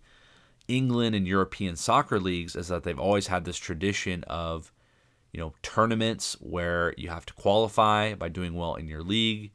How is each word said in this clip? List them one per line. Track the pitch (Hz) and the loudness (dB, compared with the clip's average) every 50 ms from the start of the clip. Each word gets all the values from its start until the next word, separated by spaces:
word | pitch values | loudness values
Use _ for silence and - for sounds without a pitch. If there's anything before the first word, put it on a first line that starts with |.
| _ _ _ _ _ _ _ - _ _ _ _ _ - | _ _ _ _ _ _ _ -20 _ _ _ _ _ -2
England | 123 131 131 123 120 120 117 117 110 | 0 2 2 4 4 4 2 2 2
and | 101 92 | 2 2
European | 90 98 95 92 - - - 101 90 82 | 2 4 2 2 2 -2 -6 -4 -4 -4
soccer | - - - 117 139 143 - 120 101 | -4 0 2 4 4 4 2 0 0
leagues | 90 92 90 87 82 85 - | 0 0 -2 -2 -4 -6 -6
is | - 85 85 | -8 -4 -4
that | 90 82 - | -4 -4 -2
they've | - 80 - | -4 -4 0
always | 67 98 104 101 95 | 2 4 4 4 2
had | - 92 90 82 | 0 -2 -2 -2
this | 87 85 - | -4 -8 -8
tradition | - - 85 78 95 101 95 - - 95 90 85 - - | -8 -8 -6 -2 -2 -2 -2 -2 -2 -4 -4 -6 -6 -6
of, | - 85 85 82 82 82 82 - _ _ _ _ _ _ _ _ _ _ _ _ | -6 -4 -4 -4 -6 -6 -8 -14 _ _ _ _ _ _ _ _ _ _ _ _
you | - 85 | -10 -8
know, | 82 78 - _ | -8 -8 -10 _
tournaments | - - - 110 110 113 117 113 113 113 110 - - - - - | -12 -4 2 2 4 4 4 2 2 0 0 -2 -4 -6 -8 -8
where | - - 85 87 85 85 85 87 85 85 - | -8 -6 -4 -2 0 0 2 2 2 0 -2
you | - - 85 | -4 -8 -8
have | 82 85 - | -8 -10 -10
to | - - | -14 -8
qualify | - - 101 101 110 113 104 - 117 110 107 107 107 107 110 104 | -2 2 4 6 6 4 4 4 4 4 6 6 4 2 0 -2
by | 92 85 85 | -4 -6 -6
doing | 82 92 90 87 82 | -4 -4 -4 -4 -4
well | 87 85 82 - | -4 -4 -4 -4
in | - 80 | -6 -6
your | 78 78 76 | -8 -8 -6
league | 82 92 104 113 113 110 107 107 104 104 - | -4 0 2 2 2 2 0 -2 -6 -14 -18